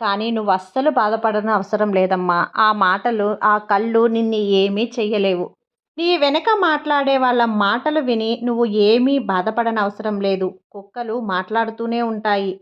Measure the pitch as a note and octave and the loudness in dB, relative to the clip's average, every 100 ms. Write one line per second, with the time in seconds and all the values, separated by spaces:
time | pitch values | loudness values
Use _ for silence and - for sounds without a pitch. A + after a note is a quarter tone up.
0 | G#3+ G3+ A3+ A3+ G#3 F#3+ F#3+ C4 C#4+ C4 | -4 -2 -2 -2 0 0 -2 -2 0 2
1 | G#3+ G#3+ A3 G#3+ G#3+ G#3 G3 G#3 G#3 F#3+ | 0 0 0 0 0 0 0 -2 0 2
2 | F#3 F#3 F3+ F3 - - G#3+ G#3 F#3 G3 | 2 0 0 0 0 0 2 4 2 2
3 | A#3+ A3 G3+ G#3+ G#3+ G#3 G#3+ G3+ A3+ A3+ | 0 0 -2 0 2 2 2 0 2 2
4 | A#3 A3+ A3+ A3 G3+ G3 G3 G3+ A#3 A#3+ | 2 2 0 0 2 2 2 0 -4 -4
5 | G#3 G#3 F#3+ F3+ F3 _ _ _ _ - | -2 0 0 0 -4 _ _ _ _ -4
6 | E4+ F4 C#4+ D4+ G#4+ A4 F4 D4+ D4+ C#4+ | 0 2 2 0 0 2 2 0 0 0
7 | C4+ C4+ B3+ B3 A#3 G#3 G3+ A#3 D4+ D#4 | 2 2 2 2 0 0 0 0 -2 -2
8 | B3+ A3 A3 A#3 A#3+ A#3 A#3+ G#3 G#3 A#3 | 0 -2 -2 -4 -2 0 0 2 4 4
9 | B3+ C#4 G3+ F#3 G3 A3 A3+ A3 G3+ G3+ | 2 0 0 -2 -2 -2 -2 0 -2 -4
10 | G#3+ G3+ G3 F#3+ F#3 - _ G#3 G3 B3 | -4 -2 0 0 -2 -6 _ -20 -14 -10
11 | A#3 A#3+ G#3+ F#3 F#3 A3 A3 A3 A#3 A#3 | -6 -6 -4 -4 -2 -2 -2 -4 -4 -2
12 | A#3 A3 G#3+ G3+ G3 F#3+ | -2 -4 -2 -2 -2 -6